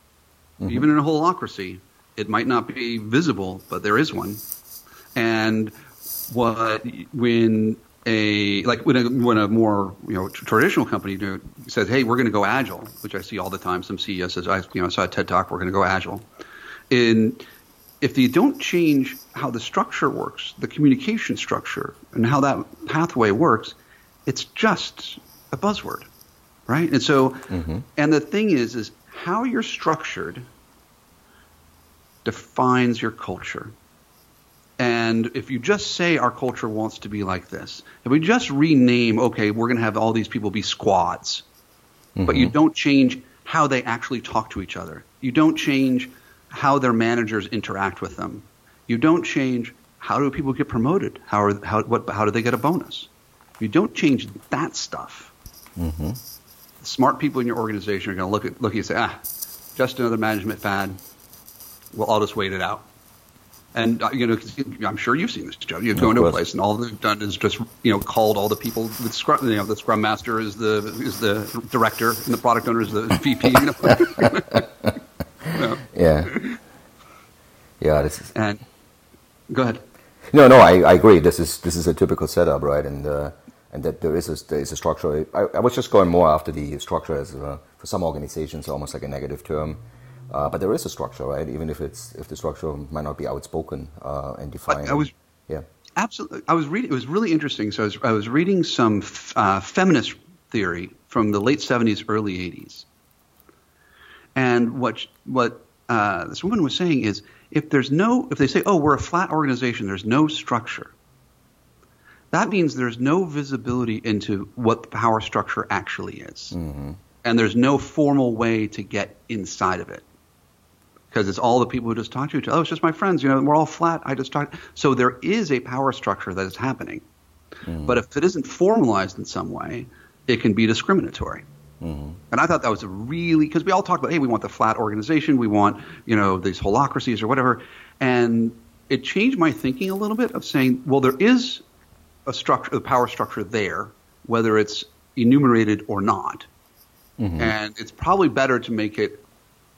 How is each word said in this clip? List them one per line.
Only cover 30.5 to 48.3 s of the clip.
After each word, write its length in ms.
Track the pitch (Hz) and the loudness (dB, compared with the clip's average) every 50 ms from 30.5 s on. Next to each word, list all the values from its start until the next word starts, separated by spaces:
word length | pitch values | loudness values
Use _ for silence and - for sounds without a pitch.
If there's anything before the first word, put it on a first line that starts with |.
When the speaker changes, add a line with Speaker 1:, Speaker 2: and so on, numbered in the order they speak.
| - _ _ _ _ _ _ _ _ _ _ _ _ _ _ _ _ _ _ _ _ _ _ _ _ _ _ _ _ _ _ _ _ _ - | -20 _ _ _ _ _ _ _ _ _ _ _ _ _ _ _ _ _ _ _ _ _ _ _ _ _ _ _ _ _ _ _ _ _ -6
Speaker 2:
defines 760 | 113 - - - - - - 127 127 127 127 123 120 113 110 | -6 -6 -6 -10 -8 -2 0 2 2 4 4 2 2 0 -2
your 120 | 117 110 | -4 -6
culture. 580 | 110 - - - 92 90 - - - - - 107 110 _ _ _ _ _ _ _ _ _ _ _ _ _ _ _ _ _ _ _ _ - | -6 -8 -10 -10 -10 -10 -10 -10 -10 -12 -12 -14 -16 _ _ _ _ _ _ _ _ _ _ _ _ _ _ _ _ _ _ _ _ -2
And 500 | 127 120 117 117 113 113 113 113 113 120 - | 0 0 0 2 0 2 2 0 0 -2 -4
if 160 | 123 110 - | -8 -6 -6
you 80 | 131 120 | -6 -2
just 320 | 120 175 208 202 - - | 0 0 0 0 -2 -4
say, 260 | - - 175 170 160 | -4 -2 0 2 2
"Our 140 | 131 120 120 | 2 2 0
culture 360 | 120 - 135 123 - - 127 | -2 -2 -4 -4 -4 -4 -6
wants 300 | 113 107 107 110 107 - - | -4 -4 -2 -4 -4 -6 -10
to 100 | - 104 | -12 -8
be 140 | 104 104 98 | -6 -4 -4
like 260 | 92 90 90 - - | -4 -4 -6 -6 -10
this," 340 | - - - - - - - - - - - | -14 -14 -12 -14 -16 -18 -20 -20 -16 -2 4
if 80 | 120 | 6
we 80 | 135 156 | 6 6
just 300 | 160 185 233 247 247 - | 6 4 2 2 2 0
rename, 680 | 139 139 151 165 151 131 123 123 120 120 120 113 107 113 | 2 2 4 6 6 6 6 6 6 4 4 4 4 4
okay, 320 | 123 117 117 120 107 104 | 2 2 2 2 0 0
we're 160 | 107 113 113 | 2 0 0
gonna 140 | 120 127 117 | 0 0 0
have 140 | 117 110 104 | 0 0 0
all 160 | 110 110 113 | 2 2 2
these 160 | 110 113 104 | 2 0 -2
people 220 | - - 117 104 101 | -2 -4 -4 -4 -4
be 140 | 92 107 95 | -4 -4 -4
squads, 800 | - - - - 107 95 90 87 87 85 - - - - - - _ _ _ _ _ _ _ _ _ _ _ _ _ - | -4 -6 -2 2 2 4 4 2 0 -2 -6 -6 -8 -8 -8 -10 _ _ _ _ _ _ _ _ _ _ _ _ _ -4
but 200 | 98 92 87 - | -2 0 2 4
you 120 | 135 123 | 4 4
Speaker 1:
Mm-hmm. 60 | - 123 | 4 4
Speaker 2:
don't 200 | 151 160 156 - | 4 2 2 2
change 440 | - - 147 139 139 131 123 127 - - - _ _ - | 0 0 2 4 4 4 4 2 -2 -10 -20 _ _ -8
how 240 | - - 160 151 | -2 0 0 2
they 160 | 143 135 123 117 | 2 0 0 -2
actually 380 | 117 117 117 - - 131 117 | -2 -4 -4 -6 -6 -8 -8
talk 280 | 117 - - 113 110 - | -6 -4 -4 -4 -4 -4
to 100 | - 104 92 | -6 -10 -10
each 120 | - - | -8 -10
other. 280 | 92 87 80 78 82 - _ _ _ | -12 -12 -12 -14 -16 -18 _ _ _
You 100 | 131 131 | -6 -2
don't 240 | 120 160 156 156 151 | 2 4 4 4 4
change 540 | - - 151 139 135 135 131 127 127 - - - - - - - _ _ - | 2 0 0 2 2 2 2 2 0 -2 -6 -14 -20 -20 -20 -20 _ _ -18
how 280 | - - - 139 143 143 | -6 0 2 2 4 4
their 140 | 131 123 113 | 4 2 2
managers 520 | 113 117 117 117 120 113 107 110 104 92 | 2 2 2 2 0 0 0 -2 -4 -4
interact 560 | - 120 104 95 - 101 98 98 95 92 - | -4 -6 -6 -6 -6 -4 -4 -4 -4 -4 -6
with 160 | 92 85 85 | -10 -10 -10
them. 240 | 92 90 85 | -10 -10 -10